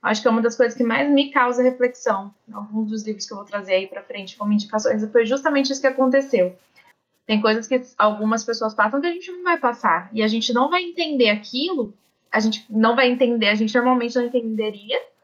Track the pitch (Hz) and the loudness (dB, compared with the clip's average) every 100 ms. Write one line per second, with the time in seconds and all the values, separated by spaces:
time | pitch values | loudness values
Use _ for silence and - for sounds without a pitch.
0 | - 214 254 226 233 226 247 220 240 233 | 0 0 2 2 0 2 0 2 0 0
1 | 285 285 277 277 247 247 254 254 247 - | 4 4 4 2 2 4 2 2 -2 -2
2 | - 196 202 _ _ 214 208 214 220 220 | -2 -2 -4 _ _ -14 -8 -4 -4 -6
3 | 214 208 - 196 196 202 190 190 190 185 | -6 -8 -10 -14 -8 -8 -2 -2 -2 -12
4 | 196 202 190 - 208 208 - 214 214 214 | -12 -14 -12 -8 0 0 0 -2 0 0
5 | 214 240 226 269 311 285 269 269 277 262 | 2 2 2 0 0 0 0 0 -2 2
6 | 262 269 269 220 180 180 _ _ _ _ | 2 2 2 0 0 -2 _ _ _ _
7 | _ _ _ 214 220 220 226 254 254 _ | _ _ _ 0 2 0 0 -4 -4 _
8 | 214 214 214 226 226 226 214 214 214 269 | 0 2 -2 -2 -2 -4 -4 0 0 0
9 | 339 339 370 359 359 339 247 233 220 170 | -2 -4 -10 -8 -2 0 0 -2 0 0
10 | 180 220 214 226 220 247 262 359 349 349 | -2 -2 0 0 0 0 2 0 -2 -6
11 | 320 285 226 208 - 247 320 339 226 - | -4 2 2 2 -4 -6 -4 -4 -6 -8
12 | _ _ _ - 220 214 - 220 226 240 | _ _ _ -2 0 -2 -4 2 2 4
13 | 254 247 254 233 220 214 220 247 247 254 | 2 4 2 2 0 2 2 2 2 2
14 | 233 247 240 247 226 220 214 202 202 262 | 0 -2 -2 -2 -2 -4 -4 -6 -6 -6
15 | - _ | -6 _